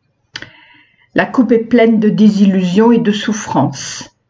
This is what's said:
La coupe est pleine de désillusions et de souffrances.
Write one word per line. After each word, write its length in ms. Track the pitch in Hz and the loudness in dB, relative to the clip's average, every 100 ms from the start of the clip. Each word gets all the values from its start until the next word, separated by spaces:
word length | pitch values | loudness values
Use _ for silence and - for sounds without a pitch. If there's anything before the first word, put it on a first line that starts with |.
| _ _ _ - - - _ _ _ _ _ 147 | _ _ _ -20 -20 -20 _ _ _ _ _ -4
La 100 | 190 | -2
coupe 260 | - 220 | 0 0
est 140 | 233 226 | 0 2
pleine 340 | 240 226 220 | 2 2 2
de 100 | 214 | 0
désillusions 840 | 170 214 196 196 190 180 185 233 | 2 2 4 2 2 0 2 2
et 80 | 233 | 2
de 120 | 208 | 0
souffrances. 1000 | 208 - 214 - - - - - - - _ | -4 -6 -8 -4 -2 -2 -6 -14 -16 -18 _